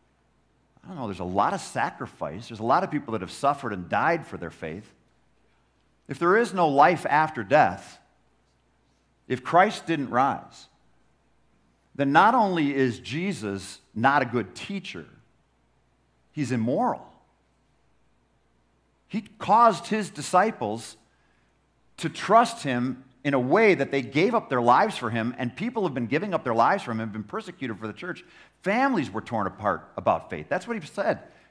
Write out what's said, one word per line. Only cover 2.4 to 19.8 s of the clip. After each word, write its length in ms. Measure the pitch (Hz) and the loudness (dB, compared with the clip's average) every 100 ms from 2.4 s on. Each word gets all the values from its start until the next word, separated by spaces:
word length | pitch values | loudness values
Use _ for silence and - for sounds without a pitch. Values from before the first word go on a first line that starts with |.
| 117 | -14
There's 120 | 107 | -4
a 40 | |
lot 180 | 113 151 | 0 2
of 80 | 190 | 0
people 220 | 151 - | -6 -6
that 80 | 110 | -6
have 100 | 92 | -8
suffered 420 | - 139 143 120 | -2 -2 -2 -4
and 160 | 98 85 | -8 -4
died 380 | 104 143 170 127 | 0 0 -2 -6
for 100 | 92 | -12
their 140 | 82 | -12
faith. 420 | - 80 87 - _ _ _ _ _ _ _ _ _ _ _ - | -10 -12 -12 -16 _ _ _ _ _ _ _ _ _ _ _ -14
If 100 | 147 | -2
there 180 | 170 208 | 2 2
is 160 | 233 | 2
no 160 | 185 165 | 0 2
life 380 | 139 156 170 - | 6 6 4 0
after 360 | 147 156 127 | 2 0 -2
death, 560 | 101 147 110 - - - _ _ _ _ _ _ _ _ _ _ _ _ - | 2 4 4 0 -12 -20 _ _ _ _ _ _ _ _ _ _ _ _ -8
if 160 | 123 | -8
Christ 420 | - 170 208 - - | 2 4 4 2 -4
didn't 240 | 160 127 | -4 0
rise, 580 | 117 135 101 - - - _ _ _ _ _ _ _ _ _ _ _ _ | 0 0 -2 -10 -20 -20 _ _ _ _ _ _ _ _ _ _ _ _
then 160 | - 139 | -4 4
not 240 | 156 202 | 6 6
only 400 | 247 202 175 143 | 6 2 2 0
is 260 | 139 131 95 | 2 0 0
Jesus 800 | 87 143 190 139 107 98 92 - _ | -8 -4 -4 -4 -6 -6 -8 -18 _
not 280 | 107 127 143 | 0 2 2
a 20 | |
good 300 | 127 120 101 | 0 -2 -4
teacher, 500 | - - 196 - 87 71 _ _ _ _ _ _ _ _ _ _ _ _ | -10 -10 -10 -10 -14 -16 _ _ _ _ _ _ _ _ _ _ _ _
he's 200 | 151 123 | -6 -4
immoral. 560 | 123 113 156 247 - - _ _ _ _ _ _ _ _ _ _ _ _ _ _ _ _ _ _ _ _ | -2 0 0 -2 -4 -10 _ _ _ _ _ _ _ _ _ _ _ _ _ _ _ _ _ _ _ _
He 140 | 220 202 - | -8 -8 -8
caused 500 | - 214 233 165 | 2 6 6 4